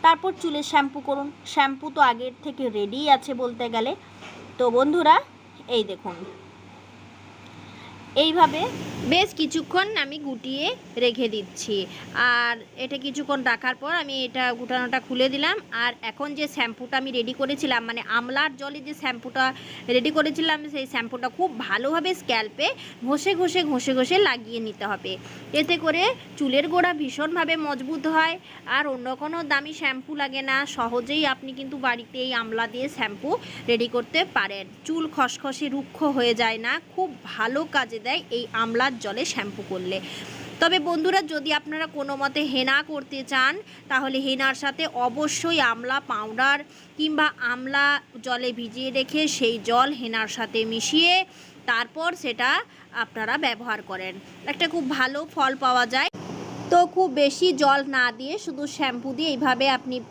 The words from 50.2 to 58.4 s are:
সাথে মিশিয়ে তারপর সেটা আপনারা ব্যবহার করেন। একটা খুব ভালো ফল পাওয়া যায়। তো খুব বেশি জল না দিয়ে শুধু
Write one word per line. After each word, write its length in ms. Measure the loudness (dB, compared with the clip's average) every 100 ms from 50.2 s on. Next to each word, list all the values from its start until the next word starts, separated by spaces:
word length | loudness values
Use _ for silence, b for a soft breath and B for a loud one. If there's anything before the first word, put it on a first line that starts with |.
| -2
সাথে 360 | -4 -2 -2
মিশিয়ে 600 | 0 -2 2 4 6 4 2 B B B -2
তারপর 480 | 0 -2 -2 -4
সেটা 480 | -2 -6 0 2 2 -2 B B
আপনারা 460 | -6 -6 -4 -2 0
ব্যবহার 440 | 0 -2 -4 -6
করেন। 320 | -6 -8 -8 -10 -18 -12 -8
একটা 220 | -2 -2
খুব 220 | 0 -2
ভালো 360 | 0 0 -2 -6
ফল 220 | 0 0 2
পাওয়া 300 | 2 4 2
যায়। 220 | 0 -2 -4 -10 -10 -10 -10 4
তো 160 | 6 6
খুব 240 | 4 2
বেশি 420 | 4 4 6 2
জল 280 | 6 4 4 4
না 260 | 2 2
দিয়ে 260 | 0 -6
শুধু 280 | -6